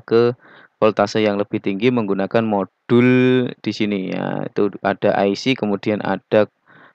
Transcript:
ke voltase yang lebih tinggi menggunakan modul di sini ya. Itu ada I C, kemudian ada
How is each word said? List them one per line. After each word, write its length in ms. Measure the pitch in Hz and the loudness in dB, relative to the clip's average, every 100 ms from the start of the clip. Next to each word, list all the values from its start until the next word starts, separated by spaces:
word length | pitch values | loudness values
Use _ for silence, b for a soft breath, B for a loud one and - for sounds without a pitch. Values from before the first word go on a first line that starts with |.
| - | 0
ke 320 | 113 120 123 b b b _ | 2 2 -2 b b b _
voltase 480 | 110 101 101 110 107 | 0 2 0 0 0
yang 160 | 101 | 0
lebih 160 | 104 110 | -4 -4
tinggi 320 | 107 98 120 | -6 -2 0
menggunakan 560 | 123 104 98 98 117 113 | 0 -2 -4 -2 0 0
modul 640 | 101 95 _ - 120 123 127 127 127 123 - - | -2 -4 _ 0 2 4 4 4 2 -2 -6 -8
di 60 | |
sini 400 | 107 107 101 92 | -4 -4 -4 -4
ya. 320 | 92 95 98 98 | -6 -4 -6 -6
Itu 240 | - 104 - - | -2 -2 -2 -4
ada 320 | 101 104 90 101 | 0 2 2 2
I 80 | |
C, 240 | 101 - 131 | 0 -2 -2
kemudian 480 | 107 98 - 104 - | -2 -2 -2 -2 -2
ada 400 | 95 - 110 104 _ b b b | -6 0 2 2 _ b b b